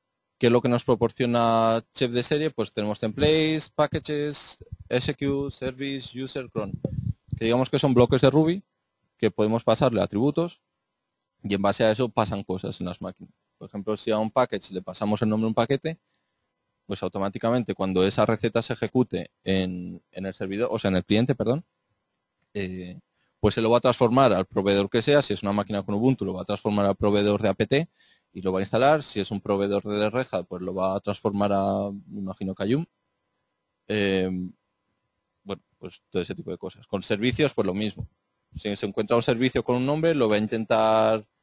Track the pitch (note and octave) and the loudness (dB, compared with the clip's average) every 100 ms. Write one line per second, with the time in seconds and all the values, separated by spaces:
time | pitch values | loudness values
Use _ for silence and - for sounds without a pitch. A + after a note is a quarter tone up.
0 | _ _ _ - A#2+ A#2+ B2 A#2+ - A2 | _ _ _ 0 2 4 2 0 2 2
1 | A2+ - B2 A#2 A#2 A2+ A2+ A2+ - - | 0 0 0 2 4 4 4 0 -4 -4
2 | B2+ A#2+ A#2+ D3 D3+ - G#2+ - G#2+ G#2 | -2 0 0 -2 -2 -4 -6 -4 -4 -4
3 | A2 G#2+ D3+ D#3+ D#3 D#3+ - - D3 D#3 | -6 0 2 4 2 -2 -4 -2 -2 -2
4 | C#3+ D3 D3 D3 - - - - - B2 | -4 -4 -4 -6 -10 -12 -16 -18 -4 -2
5 | C3 C#3+ C#3 C#3 C#3 - C3 B2+ C#3 C3+ | -2 -2 -2 -2 -6 -8 -8 -6 -8 -8
6 | - B2 C3 C#3+ A#2+ A2+ G2+ - - - | -10 -12 -10 -8 -8 -8 -8 -6 -6 -6
7 | - - _ - A2+ A#2+ B2+ C3+ C#3 B2 | -6 -8 _ -2 2 2 2 2 4 6
8 | A#2+ C3 C3+ C#3+ D#3+ G3 - _ _ _ | 6 6 4 4 2 0 -8 _ _ _
9 | _ _ G#2+ - G#2+ A2+ - A2+ C3+ G#2+ | _ _ 0 2 0 2 2 4 4 2
10 | F#2 G2+ C#3 D#3 E3+ - _ _ _ _ | 0 0 0 0 -4 -8 _ _ _ _
11 | _ _ _ _ G2+ G2 G2+ G2+ A2+ G#2+ | _ _ _ _ -4 0 2 2 2 2
12 | B2 - G2 G2+ G2 F#2 - - F2+ - | 0 0 -2 -2 -6 -8 -8 -8 -8 -8
13 | F#2 - - _ _ _ - G2+ G2 G#2+ | -12 -14 -20 _ _ _ -16 -10 -6 -4
14 | - G#2+ A2 C3 B2 G2 - F#2+ F#2 - | -2 -2 0 0 0 -2 -8 -10 -10 -4
15 | G#2 G#2 G#2+ G#2+ A2 A2 A#2 C3+ D#3+ E3+ | -2 0 0 0 0 0 0 -2 -4 -10
16 | _ _ _ _ _ _ _ _ - G2+ | _ _ _ _ _ _ _ _ -12 -8
17 | F2+ G2 G2 - A2+ B2 G#2+ F#2+ F#2+ F#2 | -6 -4 -4 -2 0 0 -2 -2 0 4
18 | F#2+ - G#2+ A2 A#2 A#2 - A#2+ A2 B2+ | 4 4 2 2 0 -2 -2 -4 -2 0
19 | A#2+ F2 - _ - F#2+ F#2 F2+ F2+ F2 | 0 -2 -8 _ -2 0 0 -4 -10 -14
20 | _ - F#2+ - F#2+ G2+ A#2+ A2 G2+ F#2 | _ -10 -10 -8 -6 -4 -2 0 2 0
21 | - G#2 B2 C3 A2 D3 - _ _ _ | 2 2 2 0 0 -2 -6 _ _ _
22 | _ _ _ _ _ G#2 F#2+ F#2 F2+ - | _ _ _ _ _ -8 -8 -8 -12 -16
23 | - _ _ _ G#2+ A#2 A2 A#2+ C3 - | -20 _ _ _ 0 2 4 4 4 4
24 | A#2 B2+ C3 F#2 F#2+ G#2+ G2 G2 G2 C3 | 4 6 6 4 0 -2 2 2 2 0
25 | D3 C#3+ - G2+ G2+ G2+ G2+ G2+ F#2 G2+ | 4 2 2 -2 -2 -2 -2 -4 -2 0
26 | B2+ B2+ F#2+ F2+ F2 G#2 A2 G#2 G2+ G2 | 0 0 -2 -6 -6 -4 -2 0 0 2
27 | G#2 G2+ G#2 G2+ F#2+ G2 G#2+ C#3+ F3 _ | 2 2 2 2 0 0 2 0 0 _
28 | _ _ _ F#2+ F#2 F#2 G2 A#2 C3+ D#3 | _ _ _ -6 -2 -2 0 2 4 2
29 | - G#2+ F#2+ G2+ - G2 G2+ G2+ G#2 G#2 | 0 -6 -4 -4 -2 0 0 -2 -2 -2
30 | G#2+ B2 B2+ F#2+ F2+ F2+ F#2 F#2+ F#2+ G2 | 0 -2 -4 -6 -6 -8 -8 -2 -2 -2
31 | - G2+ G#2+ G2+ G2+ G2 G2 G2+ G2+ G2+ | -4 -4 -4 0 0 0 0 0 -4 -8
32 | - G#2 F#2+ - F#2+ F#2 G2+ C#3 E3+ _ | -12 -10 -10 -8 -8 -4 -2 -2 -2 _
33 | _ _ _ _ _ _ _ _ - G#2 | _ _ _ _ _ _ _ _ -6 0
34 | G2+ F#2+ F#2 F#2 F#2 - _ _ _ _ | 2 2 0 -4 -8 -14 _ _ _ _
35 | _ _ _ _ G2+ F#2+ _ _ F#2 - | _ _ _ _ -14 -14 _ _ -18 -18
36 | _ F#2 F2 - - F2+ F#2 - _ G2 | _ -6 -4 -8 -10 -10 -12 -16 _ -8
37 | - G2+ B2 A#2 D3 - F#2+ F#2+ G#2+ - | -4 -2 0 0 0 0 -2 -2 -4 -6
38 | - _ _ _ _ - G#2 G2+ G2+ G#2 | -14 _ _ _ _ -10 -8 -6 -4 -4
39 | G#2 A#2+ B2+ A#2 B2+ B2+ A#2 B2 C3 D#3 | 0 0 2 0 0 0 -2 -2 -2 0
40 | E3 D3+ A2 G#2+ G#2+ A2+ A2 A2+ A2 A2 | 0 2 2 2 0 -4 0 2 4 6
41 | A2 A2 G#2 _ | 4 2 -4 _